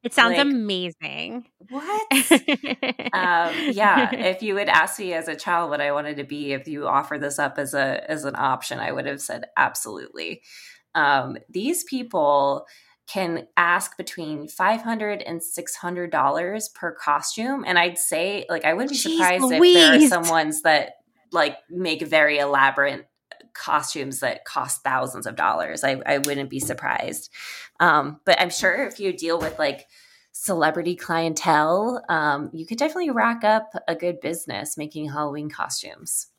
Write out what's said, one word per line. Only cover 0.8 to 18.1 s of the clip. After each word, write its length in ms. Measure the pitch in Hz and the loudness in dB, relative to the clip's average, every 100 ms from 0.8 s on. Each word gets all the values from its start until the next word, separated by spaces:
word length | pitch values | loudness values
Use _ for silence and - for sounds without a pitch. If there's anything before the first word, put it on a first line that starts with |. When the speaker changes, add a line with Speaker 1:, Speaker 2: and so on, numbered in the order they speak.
| 180 - 156 139 165 233 233 _ 190 | -6 -10 -12 -10 -10 -12 -14 _ _
Speaker 2:
what? 360 | 262 311 415 427 | -10 -6 -4 2
Speaker 1:
<laughs> 1000 | 269 - 277 269 294 - 254 262 247 226 | 2 6 4 6 -2 -2 -6 -6 -6 -4
Speaker 2:
Um, 400 | 185 180 170 170 330 302 | 0 2 2 2 -2 -2
yeah, 400 | 202 208 175 - | 4 6 6 2
if 300 | - 185 185 | 0 -2 -2
you 140 | 220 196 | -2 -2
had 120 | 202 | 4
asked 300 | 160 170 - | 4 4 -2
me 140 | 190 | -6
as 140 | 165 165 | -6 -6
a 80 | 151 | -8
child 340 | - 175 170 | -2 -2 0
what 100 | 147 | -2
I 120 | 143 | -2
wanted 240 | 143 147 143 | -2 -4 -8
to 80 | |
be, 280 | 143 147 143 | -8 -8 -6
if 140 | 139 160 | -6 -6
you 220 | 147 147 | -6 0
offered 320 | 139 139 151 | 0 0 -6
this 180 | 143 143 | -6 -2
up 200 | 143 143 | -4 -2
as 140 | 139 | -4
a, 380 | 147 135 135 - | -2 -2 -2 -6
as 140 | 151 | -6
an 100 | 139 - | -6 -2
option, 440 | 135 131 - 131 | -2 -2 -4 -6
I 100 | 165 | -6
would 160 | 135 131 | -6 -6
have 140 | 143 | -8
said, 240 | - - - - | -8 -10 -4 0
"Absolutely." 840 | 135 - 110 92 - - 82 165 _ - - - _ 160 | 0 -2 -10 -12 -14 -12 -10 -12 _ -20 -20 -20 _ 0
Um, 400 | 143 139 131 - _ | 4 2 0 -10 _
these 360 | 180 240 349 | -4 -2 -4
people 840 | - 262 240 185 147 143 139 139 - - _ _ - | -4 -8 -4 0 4 4 2 -2 -6 -20 _ _ -10
can 400 | 190 175 165 165 - | -4 -4 -6 0 2
ask 400 | 170 175 - - | 4 2 -2 -10
between 520 | 180 - 156 151 147 | -12 -10 -8 -8 -10
five 340 | - 190 226 | 0 0 2
hundred 400 | 226 226 214 202 | -2 -4 -4 -6
and 180 | - 165 | -8 -8
six 340 | - - 170 - | -8 -10 -10 -8
hundred 340 | 180 180 175 | -6 -6 -2
dollars 580 | 156 135 151 180 214 214 | 0 0 0 -4 -6 -8
per 220 | - 175 | -8 -8
costume. 720 | 165 - 147 - - 233 277 | -4 -2 0 -2 -4 -4 -4
And 140 | - 180 | 2 2
I'd 200 | 175 175 | 2 0
say, 480 | - | -2